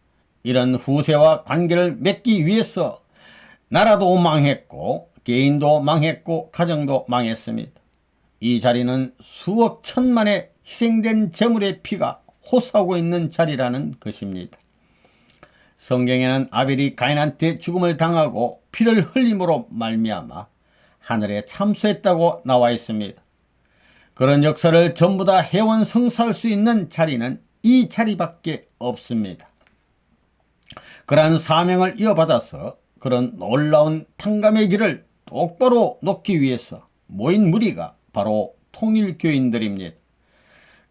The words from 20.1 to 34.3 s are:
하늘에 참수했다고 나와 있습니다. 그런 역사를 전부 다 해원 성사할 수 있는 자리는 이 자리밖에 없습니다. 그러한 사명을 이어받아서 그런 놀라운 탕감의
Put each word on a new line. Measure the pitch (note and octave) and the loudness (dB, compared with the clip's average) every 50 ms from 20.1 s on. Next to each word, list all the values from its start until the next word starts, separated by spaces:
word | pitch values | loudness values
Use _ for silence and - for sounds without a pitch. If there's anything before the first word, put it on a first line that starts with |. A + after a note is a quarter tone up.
| G#2 F2+ D#2 - - F2+ F#2+ - _ _ _ _ _ _ _ _ _ _ | -4 -6 -8 -12 -16 -16 -18 -18 _ _ _ _ _ _ _ _ _ _
하늘에 | _ - A#2 A2 G#2+ G2 G#2 G#2 G#2 | _ -6 -4 -4 -2 -2 -4 -6 -8
참수했다고 | - - - G3+ G#3 G3+ - - G#3+ G3+ - - G3+ F3+ E3 E3+ E3+ D#3+ - - | -10 -8 -4 -2 -2 -2 -2 -2 -2 -2 0 0 0 2 2 2 0 0 -2 -2
나와 | C3+ B2+ B2+ B2 A#2+ | 0 2 4 4 2
있습니다. | A#2+ A#2 - - A2 G#2+ G#2 G2 - - _ _ _ _ _ _ _ _ _ _ _ _ _ _ _ _ _ _ _ | 2 -2 -6 -8 -8 -8 -8 -8 -12 -18 _ _ _ _ _ _ _ _ _ _ _ _ _ _ _ _ _ _ _
그런 | - C3 C3+ C#3+ C#3+ D3 | -2 0 2 4 4 2
역사를 | D3+ D3+ - - E3+ D#3+ E3+ E3+ E3+ - | 2 0 2 2 4 4 4 4 4 2
전부 | - - F3+ G3 F#3 F#3+ | 2 0 2 2 0 0
다 | F3+ F#3+ F#3 | 2 2 2
해원 | D#3+ - - F#3+ A3 A3 A3 A3 G#3+ | 2 2 0 0 2 2 2 0 0
성사할 | - - A3 B3 A#3+ - - A#3 A#3 G3 | 0 0 0 0 0 0 0 -2 -2 -2
수 | - - A3+ | -2 -2 -2
있는 | G#3+ G3+ G#3 A#3 A#3 A3 F3+ - | 0 2 2 2 2 0 -2 -4
자리는 | - - E3 D#3+ C#3+ A#2+ A#2 B2+ C3+ - - _ _ _ - | -2 -2 -2 0 0 -4 -4 -6 -8 -10 -14 _ _ _ 2
이 | A3 B3+ B3+ B3 E3 | 4 4 4 4 2
자리밖에 | - - A3+ A3 G3+ E3+ F3+ D#3+ - _ - E3 D#3 - - _ _ _ | -2 -4 -2 -2 -2 -4 -6 -6 -8 _ -8 -8 -8 -8 -10 _ _ _
없습니다. | A#2 B2 A#2 - - - B2 A2+ G#2+ F#2+ F2 D#2+ - _ _ _ _ _ _ _ _ _ _ _ _ _ _ _ _ _ _ _ _ _ _ _ _ _ - - - - - - _ | -8 -8 -8 -8 -10 -6 -6 -4 -4 -6 -8 -14 -20 _ _ _ _ _ _ _ _ _ _ _ _ _ _ _ _ _ _ _ _ _ _ _ _ _ -20 -20 -20 -20 -20 -20 _
그러한 | - C#3+ D3 D#3 D#3 D#3+ D#3 | 0 2 2 4 4 2 0
사명을 | - - D#3 D#3+ F3 E3+ F3+ F3+ F3+ F#3+ F#3+ - | 0 0 0 0 2 2 2 2 0 0 -2 -2
이어받아서 | G#3 A3 G3+ D#3+ D#3+ D#3+ C#3+ A2+ - - - C#3 D#3 A#2+ - - _ _ _ _ | 0 0 2 2 2 2 2 0 -2 -6 -12 -14 -14 -14 -14 -16 _ _ _ _
그런 | - C3 B2 A#2+ B2 A#2+ - | -4 -2 0 0 -2 -4 -6
놀라운 | F2+ F2 F#2+ A#2 C#3+ D3 D3+ D#3 D3+ D3+ D#3 D#3 D#3 - - _ - | -10 -6 -2 -2 0 2 2 4 4 4 2 0 -4 -6 -12 _ -10
탕감의 | - G#3 | -6 -4